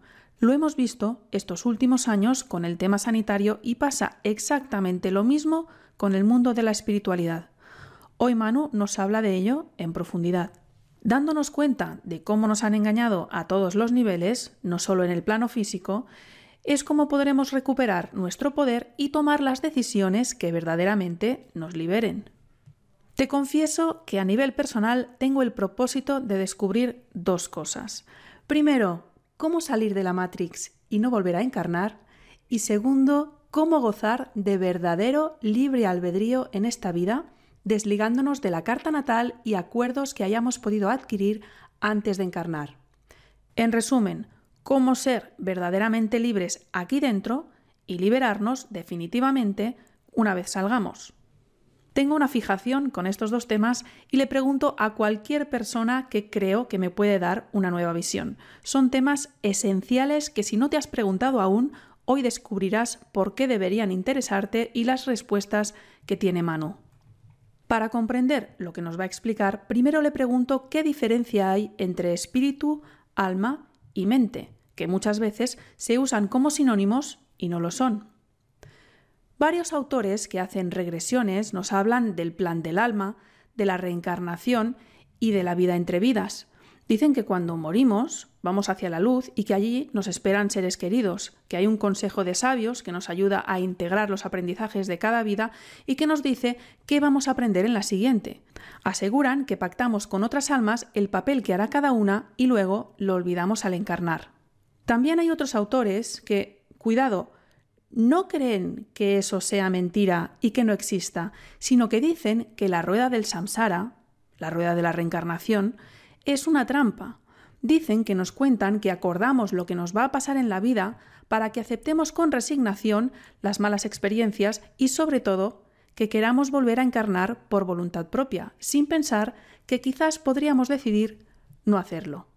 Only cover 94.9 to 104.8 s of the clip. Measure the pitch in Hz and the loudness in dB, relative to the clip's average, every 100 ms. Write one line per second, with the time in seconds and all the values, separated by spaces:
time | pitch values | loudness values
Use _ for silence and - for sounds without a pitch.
94.9 | 170 220 233 214 202 220 - - - - | -2 0 0 0 -2 -4 -8 -20 -16 -6
95.9 | 262 311 311 277 247 240 240 - _ - | 0 2 2 0 0 -2 -4 -12 _ 0
96.9 | 294 294 269 269 262 240 180 214 214 202 | 2 4 2 2 0 2 2 2 0 0
97.9 | 190 240 226 - - _ - - - - | 0 2 2 -2 -12 _ -20 -20 -8 -6
98.9 | 185 196 262 269 277 269 185 180 - 240 | -2 0 2 2 0 -2 -4 -4 -2 -2
99.9 | 208 - 190 226 285 269 277 208 240 - | -2 -2 -2 -2 -2 0 0 2 -2 -4
100.9 | 214 202 190 269 269 196 185 214 277 285 | -4 -2 0 0 -2 0 0 0 0 2
101.9 | 240 202 202 - - 254 233 185 202 - | 2 2 0 -4 0 2 4 2 -2 -4
102.9 | - 196 185 180 175 175 220 202 180 - | -4 -2 0 0 -2 0 0 -2 -4 -4
103.9 | 175 170 160 - _ _ _ _ _ | -4 -2 -4 -8 _ _ _ _ _